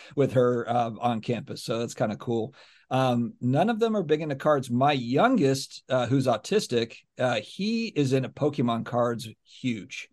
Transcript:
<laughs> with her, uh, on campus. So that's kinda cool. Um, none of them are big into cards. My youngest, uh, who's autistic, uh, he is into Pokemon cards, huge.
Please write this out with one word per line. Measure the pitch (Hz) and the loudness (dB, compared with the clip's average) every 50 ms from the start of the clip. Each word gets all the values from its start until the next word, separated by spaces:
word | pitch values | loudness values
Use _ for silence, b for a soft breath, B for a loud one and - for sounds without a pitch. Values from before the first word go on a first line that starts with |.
| - | -20
<laughs> | - - | -6 0
with | 143 135 110 101 | 0 0 2 4
her, | 127 123 123 123 120 - - | 4 4 4 2 0 -2 -2
uh, | 117 120 117 117 113 - | 0 0 0 -2 -4 -4
on | 117 120 120 110 | -2 -2 -2 -2
campus. | 107 - 120 107 - - 107 104 - | -2 -4 -4 -4 -6 -10 -12 -10 -6
So | - 117 117 | -4 -4 -4
that's | 120 113 - | -4 -6 -2
kinda | - 127 107 101 | -2 -2 -2 -2
cool. | - - - 120 117 110 131 b b b b b b b _ | -4 -4 -4 -2 -2 -2 -4 b b b b b b b _
Um, | 131 131 131 127 123 120 120 110 - _ | 0 0 2 2 2 0 -2 -4 -6 _
none | 127 123 131 143 180 226 | -2 0 2 2 2 2
of | 240 214 | 2 0
them | 233 226 220 | 0 0 0
are | 208 175 | 0 0
big | 143 156 151 | 2 0 0
into | 165 151 143 | 0 -4 -6
cards. | 139 - 156 151 139 123 120 | 0 2 2 2 2 2 0
My | 120 123 135 147 151 | 0 2 4 4 2
youngest, | 139 117 117 127 147 196 247 269 220 143 135 135 135 - - - - - - | 2 0 0 2 4 4 4 4 4 4 2 2 0 -4 -8 -14 -18 -6 -2
uh, | 131 127 123 | 0 0 2
who's | 110 127 143 123 | 2 2 2 4
autistic, | 131 117 - - - 196 214 - - 131 117 117 117 - - _ _ _ - | 2 0 0 0 0 0 0 0 0 0 0 0 -2 -6 -14 _ _ _ -2
uh, | 123 127 120 110 | 0 0 0 -2
he | - - - - 190 214 233 226 233 208 | -4 -6 -8 -6 -4 -2 -2 -2 -2 -2
is | - 147 143 127 135 | 0 0 2 2 2
into | 131 131 113 | 0 0 -2
Pokemon | - - 139 151 143 143 127 120 117 117 110 | -4 -2 -2 0 0 0 0 0 0 -2 -4
cards, | - - 120 120 120 117 110 110 107 - - _ | -2 0 0 0 0 0 -4 -8 -12 -16 -20 _
huge. | _ - - - 127 117 104 87 87 - - - - | _ -16 -8 -4 -4 -4 -4 -6 -10 -14 -14 -16 -16